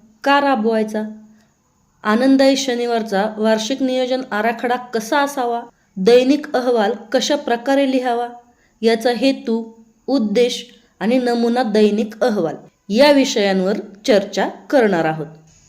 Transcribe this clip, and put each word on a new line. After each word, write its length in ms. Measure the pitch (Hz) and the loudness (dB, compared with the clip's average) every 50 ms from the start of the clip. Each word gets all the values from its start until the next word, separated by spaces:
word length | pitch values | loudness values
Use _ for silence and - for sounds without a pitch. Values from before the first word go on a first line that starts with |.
| _ _ _ _ - | _ _ _ _ -2
का 160 | 277 277 285 | 0 2 2
राबवायचा, 600 | 277 277 269 226 214 226 226 220 214 214 214 214 220 220 214 - - - - _ _ _ _ _ _ _ _ _ _ _ _ _ - | 2 2 0 0 0 0 0 0 -2 -2 -4 -6 -8 -8 -10 -16 -20 -20 -20 _ _ _ _ _ _ _ _ _ _ _ _ _ -4
आनंददायी 520 | 208 214 226 254 269 269 269 269 269 277 | -2 0 2 4 4 4 4 4 4 2
शनिवारचा 680 | 262 269 - 240 240 240 240 233 226 214 214 202 190 202 220 214 214 | 2 0 -4 -4 -4 -2 -2 -2 -2 -2 -2 -2 -2 -2 -2 -2 -2
वार्षिक 440 | 214 220 220 220 214 - 269 262 269 | 0 0 0 0 -2 -4 -4 -2 -2
नियोजन 380 | 262 254 254 254 247 262 254 254 - | -2 0 -2 -2 -2 -2 -4 -4 -4
आराखडा 460 | 208 208 214 226 233 226 - 240 247 247 247 - - | -4 -2 -2 -2 -2 -2 -2 -2 -2 -4 -4 -6 -6
कसा 260 | 226 220 - 311 285 | -6 -4 -2 -2 0
असावा, 400 | 285 277 285 277 247 240 233 233 240 - - _ _ _ - | 0 -2 -2 -4 -4 -4 -4 -6 -8 -12 -18 _ _ _ -8
दैनिक 500 | - 185 208 240 247 254 254 285 285 285 - - | -2 2 6 6 6 6 4 2 0 0 -4 -4
अहवाल 360 | 262 240 254 247 233 208 202 240 - - - - | -2 0 0 2 2 2 0 -2 -4 -6 -4 -2
कशा 240 | 262 - - 302 | -2 0 0 -2
प्रकारे 540 | 285 294 - 233 233 233 277 269 277 277 269 | -2 -2 -2 -4 -2 0 0 0 2 2 2
लिहावा, 380 | 262 262 247 254 240 233 240 240 240 - - _ _ _ _ _ _ - 214 | 0 0 0 -2 -2 -2 -4 -6 -8 -14 -20 _ _ _ _ _ _ -2 0
याचा 280 | 226 226 226 226 254 240 | 0 0 2 0 0 0
हेतू, 460 | 220 262 269 269 269 - - 226 226 226 226 - - - _ _ _ _ | 0 0 0 0 -2 -2 -4 -4 -4 -4 -8 -16 -20 -20 _ _ _ _
उद्देश 580 | - 262 277 226 208 196 233 240 240 - - - - - _ _ _ _ - | -2 -2 0 0 0 0 2 0 0 0 -6 -12 -16 -20 _ _ _ _ -6
आणि 180 | 180 208 247 262 | -2 0 0 0
नमुना 440 | 247 240 240 240 233 240 233 247 254 | 0 0 0 0 0 0 0 0 -2
दैनिक 520 | 226 196 214 214 214 208 208 220 214 - - - | 0 2 2 2 2 2 0 -4 -4 -4 -2 -2
अहवाल 320 | 254 214 208 170 156 143 - - - _ _ _ - | -2 0 -2 -2 -4 -6 -8 -14 -20 _ _ _ -2
या 220 | 202 226 277 294 294 | 2 4 4 6 6
विषयांवर 640 | 277 262 - - 233 202 196 190 190 185 185 214 - - - - - - | 4 2 2 0 0 0 0 0 0 0 -2 -2 -4 -6 -12 -16 -6 0
चर्चा 420 | - 240 196 - - - 214 226 302 - - - - | 2 2 2 2 0 -2 -4 -4 -4 -4 -8 -6 0
करणार 340 | - 285 233 214 190 165 160 | 2 2 2 2 2 0 0
आहोत. 220 | 156 160 160 151 - - - _ _ _ _ _ | -2 -2 -4 -8 -12 -14 -20 _ _ _ _ _